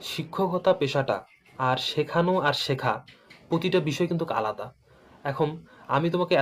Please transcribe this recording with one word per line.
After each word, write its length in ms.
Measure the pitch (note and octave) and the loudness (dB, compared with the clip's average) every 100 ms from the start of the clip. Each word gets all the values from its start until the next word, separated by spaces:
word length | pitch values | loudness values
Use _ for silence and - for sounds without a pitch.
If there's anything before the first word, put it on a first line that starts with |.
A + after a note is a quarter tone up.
| - | -10
শিক্ষকতা 640 | - - - F#3 F3 F#3 F#3 | -8 -6 -2 0 2 2 2
পেশাটা 360 | C#3 C#3+ C3 G2 - _ _ - C3 | 2 0 0 -2 -6 _ _ -2 0
আর 80 | C3 - | 0 0
শেখানো 440 | - C#3+ E3+ F3 F#3 D3 | -2 0 2 2 2 2
আর 80 | C3+ | 0
শেখা, 300 | - C3 B2+ A2 - - - - - | 0 0 0 -2 -6 -20 -20 -20 -4
প্রতিটা 300 | E3 F3+ F3+ | -2 2 2
বিষয় 280 | D#3 C3+ F3 | 2 0 0
কিন্তু 140 | E3+ E3 - | 0 -2 -2
আলাদা। 280 | G#2+ G#2 A2+ - _ - - - C#3+ | -2 -4 -10 -16 _ -20 -20 -10 -6
এখন 180 | C#3 D3+ E3 - - - | -2 -2 -4 -14 -20 -2
আমি 180 | C3 E3+ | 0 2
তোমাকে 200 | F3+ E3+ C#3 | 0 2 2